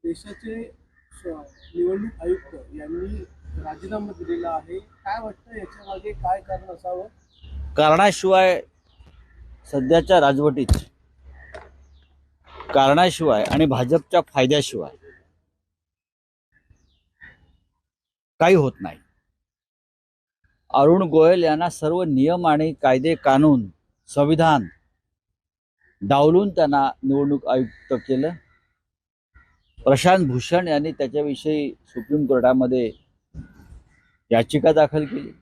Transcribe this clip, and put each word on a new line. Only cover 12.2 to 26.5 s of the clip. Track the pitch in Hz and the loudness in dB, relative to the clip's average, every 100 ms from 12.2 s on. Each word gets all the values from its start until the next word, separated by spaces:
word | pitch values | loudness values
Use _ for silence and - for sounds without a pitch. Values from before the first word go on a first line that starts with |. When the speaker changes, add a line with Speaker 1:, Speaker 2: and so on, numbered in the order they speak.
| _ _ _ - - | _ _ _ -20 -6
Speaker 2:
कारणाशिवाय | 143 135 147 180 - 160 110 | 0 2 4 2 0 0 0
आणि | - 139 160 | 0 0 0
भाजपच्या | 123 123 160 - 226 | 0 0 -2 0 -2
फायद्याशिवाय | - 139 127 147 - 110 76 - - _ _ _ _ _ _ _ _ _ _ _ _ _ _ _ _ _ _ _ _ _ - _ _ _ _ _ _ _ _ _ _ _ | 0 0 0 0 -2 -8 -12 -16 -20 _ _ _ _ _ _ _ _ _ _ _ _ _ _ _ _ _ _ _ _ _ -20 _ _ _ _ _ _ _ _ _ _ _
काही | 165 | 4
होत | 185 135 - | 4 2 -4
नाही. | 82 - _ _ _ _ _ _ _ _ _ _ _ _ _ _ _ _ _ | -14 -14 _ _ _ _ _ _ _ _ _ _ _ _ _ _ _ _ _
अरुण | 131 143 180 | 4 6 4
गोयल | 185 156 160 180 | 4 4 6 6
यांना | 165 151 170 | 2 0 -2
सर्व | - 156 175 | -4 -4 -2
नियम | 175 135 143 175 170 | 0 2 2 2 2
आणि | 151 156 | 2 0
कायदे, | 147 139 131 143 | 0 0 2 0
कानून, | 160 143 135 156 151 196 _ _ _ _ | 0 2 4 6 4 0 _ _ _ _
संविधान | - 143 160 160 147 87 _ _ _ _ _ _ _ _ _ _ _ _ _ | -2 0 2 2 2 -2 _ _ _ _ _ _ _ _ _ _ _ _ _
डावलून | 101 139 151 175 208 | -2 2 4 4 0